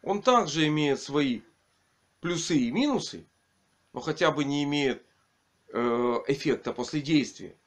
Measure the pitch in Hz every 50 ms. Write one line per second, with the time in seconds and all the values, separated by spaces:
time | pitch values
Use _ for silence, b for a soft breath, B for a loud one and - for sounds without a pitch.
0 | - - 196 202 202 254 254 240 202 160 - 165 156 151 151 151 151 143 135 127
1 | - - 139 147 143 135 123 104 - _ _ _ _ _ _ _ _ _ _ _
2 | _ _ _ _ - 170 175 160 165 - 175 147 123 117 123 190 269 294 269 226
3 | - - - 87 82 _ _ _ _ _ _ _ _ _ _ _ _ _ _ 123
4 | 123 - 151 151 180 160 147 143 147 139 143 143 143 143 147 147 143 131 117 -
5 | - _ _ _ _ _ _ _ _ _ _ _ _ _ - 113 120 120 120 120
6 | 123 123 120 113 - - 139 135 - 156 127 - - 123 117 - 123 120 - 156
7 | 139 139 160 151 127 - - - 101 87 - _ _